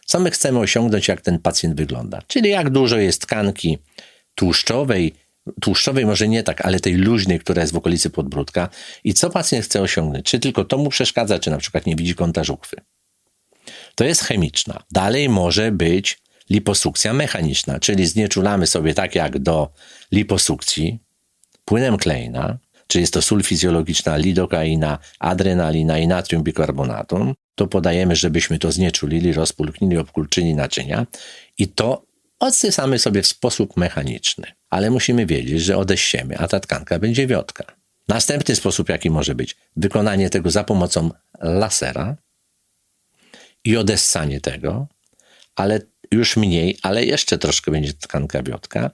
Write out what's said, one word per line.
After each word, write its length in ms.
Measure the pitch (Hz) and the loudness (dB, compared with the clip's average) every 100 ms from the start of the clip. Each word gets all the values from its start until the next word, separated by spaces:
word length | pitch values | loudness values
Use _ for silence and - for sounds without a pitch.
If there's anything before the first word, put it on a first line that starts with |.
| - | -2
co 140 | 175 | 0
my 100 | 180 | 0
chcemy 280 | - 139 123 | 0 0 2
osiągnąć, 500 | 101 113 117 104 - | 2 2 2 2 0
jak 120 | 90 | -2
ten 180 | - 85 | 0 0
pacjent 380 | 85 - 82 76 | 0 0 0 -2
wygląda. 460 | 76 123 107 - - | -2 -4 -8 -10 -4
Czyli 240 | 262 208 | 0 2
jak 200 | 196 147 | 2 2
dużo 280 | 135 123 113 | 4 4 4
jest 240 | 95 - | 2 0
tkanki 560 | - 107 101 95 80 76 _ - - _ _ | -2 0 0 0 -2 -2 _ -20 -20 _ _
tłuszczowej, 800 | - 90 80 - 120 139 95 80 - _ _ - - | -2 0 2 0 0 2 2 0 -2 _ _ -16 -6
tłuszczowej 460 | 208 180 - 135 107 | 0 0 2 2 2
może 220 | 98 107 | 2 2
nie 140 | 113 | 0
tak, 240 | - - 95 | 0 -2 0
ale 140 | 95 | 0
tej 140 | 98 | 2
luźnej, 440 | 90 101 117 92 85 | 2 4 2 2 0
która 240 | - 85 | 0 0
jest 120 | 82 | 0
w 20 | 85 | 0
okolicy 340 | 85 85 80 | 0 0 0
podbródka 580 | - 67 71 71 87 87 - - - | -4 -4 -4 -4 -4 -4 -8 -20 -6
i 100 | 107 | -2
co 160 | - 175 | 0 0
pacjent 340 | 175 156 120 | 0 0 -2
chce 160 | - 101 | 0 0
osiągnąć, 460 | 98 - 78 67 - | 0 0 0 -2 -2
czy 140 | 120 | 0
tylko 240 | 135 107 | 0 0
to 140 | - 139 | 0 0
mu 120 | 147 | 0
przeszkadza, 480 | - 127 - 107 87 | 0 -2 0 0 0
czy 120 | 82 | -2
na 80 | 73 | -4
przykład 280 | - 80 - | -4 -4 -2
nie 100 | 80 | -2
widzi 180 | 87 | -2
kąta 300 | 87 85 82 | -2 -2 -2
żuchwy. 320 | 80 - - - - _ _ _ _ _ _ _ - - - | -4 -6 -10 -18 -20 _ _ _ _ _ _ _ -20 -20 -8
To 100 | - | -2
jest 180 | 131 165 | 0 0
chemiczna. 600 | - 110 73 - - - - | 0 0 0 -2 -6 -8 -4
Dalej 380 | 92 98 131 143 | -2 0 2 2
może 440 | 98 87 95 113 | 2 2 2 2
być 460 | 92 82 92 - - _ _ - | 2 2 2 -2 -8 _ _ -2
liposukcja 640 | 104 104 98 - - 107 | 0 2 0 0 -2 0
mechaniczna, 680 | 135 147 95 78 65 - 67 | 0 -2 -2 -2 -2 -4 -2
czyli 260 | - 98 85 | 0 2 2
znieczulamy 600 | 107 101 98 101 98 82 | 2 0 2 2 2 0
sobie 280 | 85 78 | 2 0
tak 200 | 101 90 | 0 0
jak 240 | 87 76 71 | 0 0 -2
do 340 | 71 80 73 - - - - | 0 0 0 -6 -20 -20 -2
liposukcji 880 | 101 104 95 - 127 - - 82 113 _ _ _ _ _ _ | 0 2 2 0 -2 -4 -2 -2 -4 _ _ _ _ _ _
płynem 320 | - 113 131 190 | 0 2 4 2
Kleina, 640 | 170 135 117 127 - 123 _ _ - | 0 -2 -4 -4 -4 -6 _ _ -2
czy 140 | 175 | 0
jest 120 | - | 2
to 100 | 131 | 2
sól 200 | - 104 | 2 2
fizjologiczna, 720 | - 85 90 85 82 82 82 78 | 2 2 2 2 0 -2 0 0
lidokaina, 840 | 82 90 90 85 80 80 78 73 - - | 2 2 0 0 0 0 0 -4 -10 -6
adrenalina 800 | 85 92 95 90 80 80 80 78 | -2 0 2 2 2 2 2 2
i 80 | 82 | 2
natrium 360 | 90 - 82 | 0 0 -2
bikarbonatu, 920 | 76 78 76 69 64 53 - 90 123 139 _ | -2 -2 -2 -2 -4 -4 -4 -2 -2 -4 _
to 120 | - 98 | -4 0
podajemy, 500 | 98 85 87 92 82 | 2 2 2 2 2
żebyśmy 420 | 87 82 - 80 | 2 0 0 0
to 140 | 82 | 0
znieczulili, 600 | 80 90 - 73 82 87 | 0 0 0 -2 0 2
rozpulchnili, 640 | 78 80 - 78 - 95 85 | 2 0 -2 -6 -2 0 0
obkulczyli 560 | 73 82 76 90 85 | -2 -4 -2 0 0
naczynia 520 | 73 67 - - - 120 - - - - - | 0 -2 -4 -4 -4 -4 -8 -20 -20 -10 -4
i 100 | 98 | -2
to 380 | - 113 - _ _ _ - | 0 -2 -2 _ _ _ -4
odsysamy 600 | 262 - 208 - 135 127 | 0 0 0 0 0 0
sobie 240 | 113 101 | 2 2
w 40 | - | 0
sposób 500 | - 123 - 101 - | 0 0 0 -2 0
mechaniczny. 680 | 101 - 69 55 - - - - - | -2 -2 -4 -4 -6 -6 -12 -18 -4
Ale 200 | 92 107 | 0 2
musimy 360 | 127 - 120 90 | 2 2 2 2
wiedzieć, 360 | 69 62 80 | 0 0 0
że 140 | 87 95 | 2 2
odessiemy, 640 | 95 92 - - - - | 2 0 0 -2 -4 -4
a 100 | 85 | -2
ta 120 | 95 | -2
tkanka 380 | - - - 85 | -4 -6 -4 -2
będzie 280 | 110 120 131 | 0 0 0
wiotka. 380 | 107 - - - - _ _ - | 0 -4 -10 -16 -20 _ _ -2
Następny 480 | 113 - 143 139 110 | 0 0 0 0 0
sposób, 320 | 98 - 85 | 0 0 -2
jaki 220 | 82 85 | 0 0
może 240 | 78 73 | 0 0
być, 220 | 64 62 - _ - | -4 -6 -10 _ -4
wykonanie 540 | 98 110 104 98 92 | 0 2 2 2 2
tego 200 | 95 85 | 0 0
za 140 | 104 | 0
pomocą 460 | 101 98 87 85 82 - _ - | 2 0 2 0 -2 -4 _ -8
lasera 760 | 82 92 107 - - - 98 156 _ _ _ _ _ _ _ _ _ _ _ - - _ | -2 0 0 -2 -4 -4 -6 -8 _ _ _ _ _ _ _ _ _ _ _ -20 -20 _
i 120 | 107 113 | 0 2
odessanie 640 | 101 101 - 85 76 71 | 2 2 0 0 -2 -4
tego, 460 | 73 69 78 104 143 _ _ _ _ _ _ - | -6 -4 -4 -4 -6 _ _ _ _ _ _ -2
ale 240 | 98 107 - _ - | 0 0 -4 _ -2
już 220 | 113 113 110 | 0 2 2
mniej, 420 | 101 85 87 - | 2 2 0 -2
ale 220 | 95 110 | -2 0
jeszcze 340 | 123 147 - - | 0 0 0 0
troszkę 320 | 76 - - | 0 -2 -2
będzie 220 | 78 71 | -2 -2
tkanka 500 | 73 - 71 73 69 | -6 -8 -6 -4 -4
wiotka. 480 | 64 - - - 120 | -6 -10 -8 -6 -4